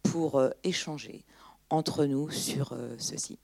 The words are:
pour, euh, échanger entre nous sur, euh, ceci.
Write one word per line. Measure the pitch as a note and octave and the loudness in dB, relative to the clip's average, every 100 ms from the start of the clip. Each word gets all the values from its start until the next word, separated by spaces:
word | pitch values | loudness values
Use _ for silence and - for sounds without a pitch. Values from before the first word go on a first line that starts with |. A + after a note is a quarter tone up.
pour, | - E3 D#3 C#3 | 2 2 2 4
euh, | C3 - | 4 2
échanger | F#3 F3 - D3+ - - - - - - _ | -2 -2 -4 -8 -10 -16 -18 -20 -20 -20 _
entre | D#3+ D#3 D#3+ C#3+ | 0 2 2 4
nous | C3+ D3+ | 2 0
sur, | - - C#3 C#3 | -4 -2 -2 -2
euh, | B2+ A#2+ A#2 | -4 -8 -6
ceci. | - - - - | -8 -6 -8 -10